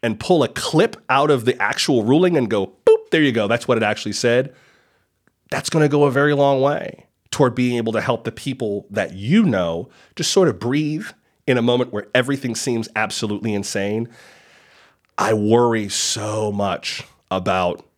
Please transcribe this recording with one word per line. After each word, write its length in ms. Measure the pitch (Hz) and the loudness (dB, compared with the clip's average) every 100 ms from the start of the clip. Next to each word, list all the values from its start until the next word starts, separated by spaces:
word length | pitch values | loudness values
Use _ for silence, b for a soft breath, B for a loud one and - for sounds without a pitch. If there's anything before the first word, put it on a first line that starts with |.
and 160 | 117 107 | -4 -6
pull 240 | - 175 | 0 2
a 60 | 123 | 2
clip 480 | - - 160 120 - _ | -2 -2 0 0 -2 _
out 240 | 131 151 | 0 2
of 140 | 139 117 | 2 0
the 140 | - | 0
actual 420 | 101 - - 127 | -2 -2 0 0
ruling 320 | 107 147 180 165 | 4 4 4 2
and 140 | 113 | 0
go, 240 | 104 98 _ - | -2 -2 _ 4
"Boop, 260 | 440 - | 4 4
there 100 | 165 | 2
you 100 | 147 | 2
go, 160 | 113 101 | 2 0
that's 180 | 117 - | -2 0
what 120 | 117 | 0
it 60 | |
actually 280 | 107 107 107 | 0 -2 -6
said," 420 | 101 120 120 135 b b b b b b b _ _ _ | -2 2 2 0 b b b b b b b _ _ _
that's 200 | - - | -8 -4
gonna 180 | 160 151 | 0 2
go 160 | 147 | 4
a 80 | 143 | 2
very 220 | 131 147 | 4 2
long 260 | 143 139 139 | 2 2 2
way 460 | 139 147 - - _ _ _ | 0 -2 -8 -14 _ _ _
toward 240 | - 131 117 | 2 2 4
being 220 | 123 120 | 0 0
able 160 | 113 | -2
to 80 | 110 | -2
help 240 | 113 117 113 | -2 -2 -4
the 60 | |
people 520 | - - 127 110 101 - | -8 -10 -6 -6 -6 -6
that 240 | 101 95 | -6 -4
you 300 | 92 104 202 | -6 2 4
know 440 | 202 101 85 82 107 b b - | 4 2 0 -4 -8 b b -8
just 140 | 165 | 0
sort 180 | - 180 | 2 2
of 100 | 107 | 0
breathe 480 | 120 143 151 156 214 - _ _ - | -2 -2 -2 -6 -10 -18 _ _ 0
in 120 | 123 | 2
a 40 | |
moment 320 | 117 123 123 | 4 2 0
where 140 | 104 - | -4 -2
everything 420 | 127 127 139 131 113 | -2 0 -2 -4 -6
seems 340 | - 117 110 | -2 -4 -4
absolutely 600 | 107 107 - 107 104 110 | -4 -4 -4 -4 -4 -2
insane. 560 | 101 98 104 101 107 117 b b b b b b b b b _ - | -4 -4 -4 -2 -4 -6 b b b b b b b b b _ -4
I 160 | 107 | 0
worry 540 | 110 104 117 120 113 104 | 0 4 4 4 2 -2
so 640 | - - 117 107 104 107 | -4 -4 -4 -4 -4 -4
much 520 | 101 101 90 - - - _ _ | -2 -2 -4 -6 -10 -14 _ _
about 540 | 95 90 92 87 - - | -4 -2 0 0 -4 -14